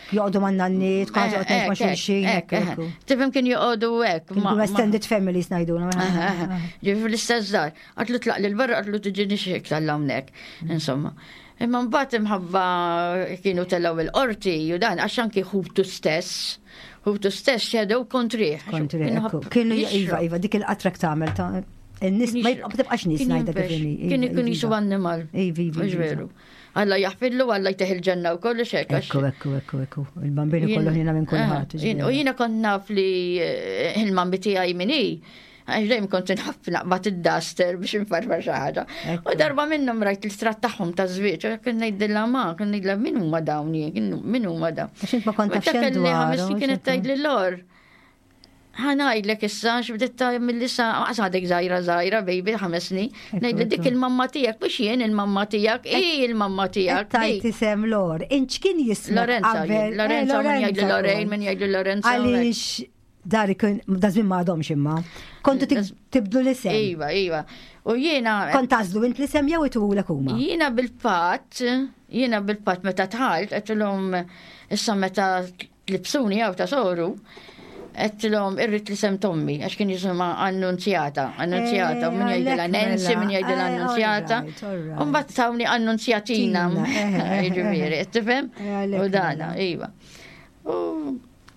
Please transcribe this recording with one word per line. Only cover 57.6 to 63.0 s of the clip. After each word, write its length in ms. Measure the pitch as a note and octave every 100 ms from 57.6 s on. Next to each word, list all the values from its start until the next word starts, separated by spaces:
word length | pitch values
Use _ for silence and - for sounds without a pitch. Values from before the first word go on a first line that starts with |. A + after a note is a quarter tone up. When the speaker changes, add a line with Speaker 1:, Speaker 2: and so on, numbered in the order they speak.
| G#3+ G#3 A3
Speaker 1:
Lor. 300 | G#3+ F3+ D#3+ -
Int 220 | C#4 C4
x'kien 320 | - F#4+ F4
jismek 320 | B3 G3+ - G#3+
Speaker 2:
Lorenza, 360 | A#3 A#3+ G#3
Speaker 1:
qabel? 420 | A3+ F3+ G#3+ G#3+ G3+
Speaker 2:
Lorenza, 380 | G#3+ A#3 C4+ C#4
Speaker 1:
Eh, 60 |
Speaker 2:
min 180 | C#4+ C#4
jgħidli 160 | G#3 G3
Speaker 1:
Lorenza 120 | G3
Speaker 2:
Lorraine, 360 | G3 G3 G#3
Speaker 1:
kont. 60 | G#3+
Speaker 2:
min 100 | G#3
jgħidli 300 | G3+ F#3+ G3
Lorenza, 360 | F#3+ F#3+ G3+ A3+
Speaker 1:
Għaliex 760 | B3 B3 A#3+ A#3+ A3+ - - - _